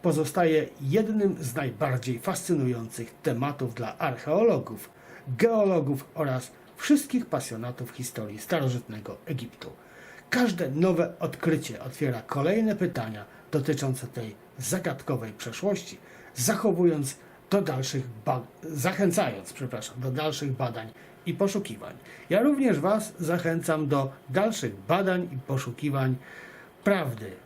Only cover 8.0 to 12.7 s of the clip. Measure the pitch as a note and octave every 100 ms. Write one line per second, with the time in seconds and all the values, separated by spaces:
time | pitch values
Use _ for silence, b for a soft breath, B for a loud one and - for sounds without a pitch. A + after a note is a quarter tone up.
8 | C3 - G#2+ G#2+ - E3+ C3 B2 - G#2+
9 | - - - C3 A#2 - - - B B
10 | B B - B3 A#3+ F3 D3 C#3+ F#3 E3
11 | - - B2 - E3+ D#3 - G#2+ B2+ -
12 | C#3+ A#2 - C#3 D3+ G#3+ A3